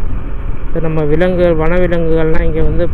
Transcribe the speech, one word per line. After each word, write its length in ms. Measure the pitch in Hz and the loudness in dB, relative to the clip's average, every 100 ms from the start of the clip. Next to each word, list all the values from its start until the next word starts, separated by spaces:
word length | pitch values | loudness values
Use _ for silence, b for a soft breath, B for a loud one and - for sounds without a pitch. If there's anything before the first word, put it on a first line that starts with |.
| - - - - - - - | -2 -2 -4 -6 -4 -4 -2
So, 80 | 170 | -2
நம்ம 220 | 160 156 | -2 -2
விலங்குகள், 520 | 147 156 180 180 175 160 | 0 0 0 0 0 2
வனவிலங்குகள்லாம் 840 | 160 180 180 170 160 160 160 165 | 0 2 0 0 0 0 2 2
இங்க 200 | 165 156 | 2 2
வந்து 260 | 156 160 170 | 2 2 0